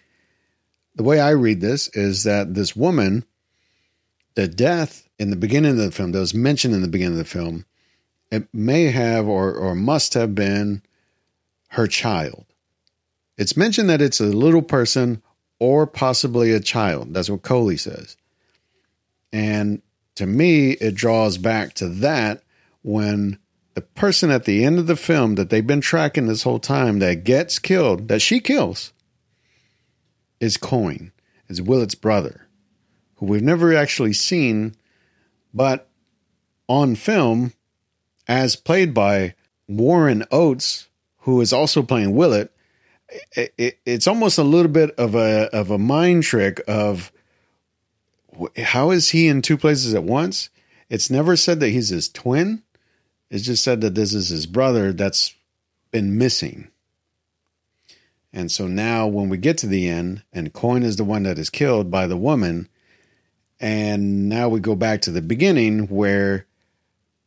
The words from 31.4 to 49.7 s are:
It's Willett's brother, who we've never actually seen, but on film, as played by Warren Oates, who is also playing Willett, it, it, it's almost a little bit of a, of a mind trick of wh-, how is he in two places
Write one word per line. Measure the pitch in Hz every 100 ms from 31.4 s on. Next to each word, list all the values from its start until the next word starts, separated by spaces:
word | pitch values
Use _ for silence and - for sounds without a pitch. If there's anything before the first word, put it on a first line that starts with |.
| -
It's | 90
Willett's | 92 131 107 -
brother, | 110 104 71 - _ _ _ _ _ _ _ _
who | 98
we've | 104
never | 127 170 170
actually | 160 143 - 113
seen, | 101 - 180 131 107 110 - _ _ _ _ _ _ _
but | 107 135 131 - _ _ _ _ _ _ _ -
on | 135 139
film, | 110 - 214 123 113 123 - _ _ _ _ _ _ -
as | 123 131
played | - - 180 180
by | 113 101 101 92 - _ _ -
Warren | 104 123 175 147 110 107
Oates, | 139 165 123 - - - _ _ _
who | - 127
is | 117
also | 131 151 156
playing | 123 123 101
Willett, | 110 170 104 - _ _ _ _ _ _ - -
it, | - 120 -
it, | 120 -
it's | - 120 180
almost | 226 214 -
a |
little | 143 165 165
bit | 151 156
of | - 120 113
a, | 110 107 110
of | 110 95
a | 104
mind | 110 147 175 175
trick | 156 120 98 98 -
of | 107 104 95 90 _ _ _ _ _ _ _ _ _ _ _ _ -
wh-, | 87 -
how | 117 123 151
is | 185 -
he | 165 165
in | 139
two | - 151
places | 156